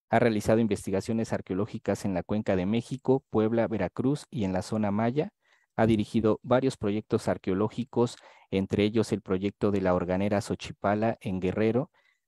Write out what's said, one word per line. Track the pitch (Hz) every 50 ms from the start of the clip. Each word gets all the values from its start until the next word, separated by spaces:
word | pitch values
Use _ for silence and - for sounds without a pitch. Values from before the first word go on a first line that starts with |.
| _ -
Ha | -
realizado | 117 123 117 110 104 - - 110 113
investigaciones | 117 107 101 95 - - 95 95 - - 113 113 113 -
arqueológicas | - 98 - - 92 92 104 - - 113 - - 98 - -
en | 104 95
la | 87 -
Cuenca | - 104 107 - - 98
de | 92 90
México, | 98 110 117 113 - 139 127 - - 131 135 - _
Puebla, | - 110 107 110 117 117 113
Veracruz | 92 110 98 92 87 - - 113 131 147 143 - -
y | - 139 101
en | 95 92
la | 92 92
zona | - 117 110 107 101
maya. | 98 104 113 120 123 147 165 202 - _ _ _ _ _ _ _ _
Ha | - 113
dirigido | 110 113 104 104 - - 117 107 110 104 -
varios | - - 123 127 135 131 -
proyectos | - - 101 101 107 - - - 107 -
arqueológicos, | - 92 90 - 101 92 95 107 107 - - 120 - - 117 120 120 - - - - - - _ _
entre | - 95 95 - - 104 101
ellos | 107 110 113 104 -
el | 117 98
proyecto | - - 95 92 95 101 - - - 104
de | 101 98
la | 92 92 90
Organera | 90 87 87 90 92 98 104 104 101
Xochipala | - - 101 - - - - - - 98 104 107 110 113 110 -
en | - 107 92 92
Guerrero. | 90 92 87 104 107 113 110 123 147 - _ _ _ _ _ _ _